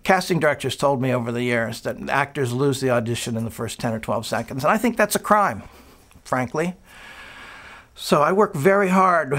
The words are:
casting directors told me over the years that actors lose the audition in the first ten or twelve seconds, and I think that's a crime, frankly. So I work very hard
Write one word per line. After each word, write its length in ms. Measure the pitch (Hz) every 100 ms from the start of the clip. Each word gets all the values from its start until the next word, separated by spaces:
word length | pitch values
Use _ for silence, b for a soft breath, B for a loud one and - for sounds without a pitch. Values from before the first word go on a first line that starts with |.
casting 360 | - 185 180 170
directors 360 | 151 139 135 -
told 260 | 147 135
me 120 | 131
over 180 | 123 117
the 120 | 120
years 380 | 123 120 110 110
that 280 | 127 110 135
actors 420 | 135 139 147 123
lose 280 | 123 143 127
the 80 | 131
audition 480 | 120 113 117 - 113
in 60 | 113
the 60 |
first 280 | - 110 -
ten 140 | 120
or 60 | 110
twelve 260 | 110 107 113
seconds, 380 | 113 120 135
and 100 | 147
I 40 | 214
think 200 | 233 233
that's 180 | 208 202
a 40 |
crime, 440 | - 208 190 107 - B B B B B
frankly. 520 | - 131 123 151 175 180 B B B B B B B B B B B B
So 280 | - 165
I 80 | 151
work 220 | 190 208 156
very 340 | 160 196 190
hard 440 | 185 185 170 143